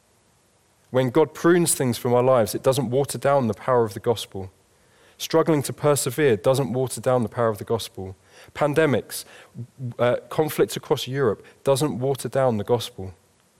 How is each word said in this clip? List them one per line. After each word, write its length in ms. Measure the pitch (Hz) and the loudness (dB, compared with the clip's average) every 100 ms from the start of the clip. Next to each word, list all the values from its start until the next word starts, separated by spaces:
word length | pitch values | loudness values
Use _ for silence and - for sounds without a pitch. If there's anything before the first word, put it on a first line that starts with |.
| _ _ _ _ _ _ _ _ _ | _ _ _ _ _ _ _ _ _
When 200 | 123 131 | 0 2
God 240 | 160 151 | 2 2
prunes 400 | - 170 175 165 | 2 4 4 4
things 240 | - 131 113 | 0 0 -2
from 160 | 127 | 2
our 80 | 123 | 2
lives, 320 | 127 127 104 | 4 4 2
it 80 | - | 0
doesn't 260 | 131 131 117 | 0 0 0
water 300 | 131 139 120 | 0 -2 -2
down 300 | 139 143 117 | 0 2 0
the 60 | |
power 300 | 101 - 123 | -2 0 2
of 100 | 110 | 2
the 60 | 107 | -2
gospel. 520 | 120 107 - 98 92 _ _ _ _ _ _ - | -2 -2 -6 -12 -14 _ _ _ _ _ _ -14
Struggling 420 | - 160 160 147 | -2 0 2 0
to 80 | 135 | -2
persevere 640 | 123 147 139 135 120 147 104 | -2 0 0 -2 0 2 2
doesn't 360 | 131 131 127 | 2 0 0
water 280 | 123 127 - | -4 -4 -4
down 240 | 127 127 | 0 0
the 40 | 107 | 0
power 200 | - 117 | -2 -2
of 100 | 101 | -2
the 60 | |
gospel. 500 | 98 113 - - 95 - _ - - | -4 -6 -6 -12 -14 -16 _ -20 -18
Pandemics, 680 | - 147 147 156 110 - - - - - 120 120 - 123 - | -2 0 2 2 0 -2 -12 -14 -20 -20 -18 -16 -12 -12 -2
uh, 200 | 120 - - | 0 0 -4
conflict 480 | - 151 - 135 - | -4 -2 0 -2 -2
across 320 | - 139 - | -4 -4 -4
Europe 360 | 135 120 95 - _ | -2 -2 -2 -8 _
doesn't 340 | - 131 151 107 | 0 2 0 -2
water 300 | 135 139 131 | -4 -4 -4
down 300 | 139 131 107 | 0 0 0
the 60 | |
gospel. 480 | 101 120 - - 92 - _ _ _ | 0 -2 -2 -12 -14 -16 _ _ _